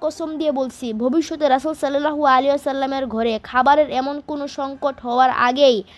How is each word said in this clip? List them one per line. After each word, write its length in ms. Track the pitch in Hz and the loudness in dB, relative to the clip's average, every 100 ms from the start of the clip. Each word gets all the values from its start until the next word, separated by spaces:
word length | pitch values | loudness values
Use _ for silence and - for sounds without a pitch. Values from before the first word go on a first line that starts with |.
কসম 380 | 302 - 311 311 | -4 -6 -8 -4
দিয়ে 140 | 311 | -2
বলছি, 400 | 277 262 - 247 | -2 -4 -6 -8
ভবিষ্যতে 560 | 220 240 302 311 320 294 | -4 -2 0 -2 0 2
রাসূল 260 | 262 302 | 2 0
সাল্লাল্লাহু 500 | 311 277 277 294 294 | -4 -2 -2 -2 0
আলাইহি 240 | 294 262 277 | 2 4 2
ওয়াসাল্লামের 580 | 285 285 269 269 269 262 | 0 -2 -4 -4 -4 -4
ঘরে 340 | 220 233 220 | -2 -2 -4
খাবারের 480 | - 247 254 294 294 | -4 0 4 4 4
এমন 300 | 254 269 285 285 | 0 -4 -6 -8
কোনো 220 | 294 285 | -8 -8
সংকট 520 | 294 277 269 285 269 | -8 -8 -4 -6 -6
হওয়ার 300 | 247 240 254 | -2 2 4
আগেই 520 | - 247 254 277 226 185 | 4 2 4 4 4 -2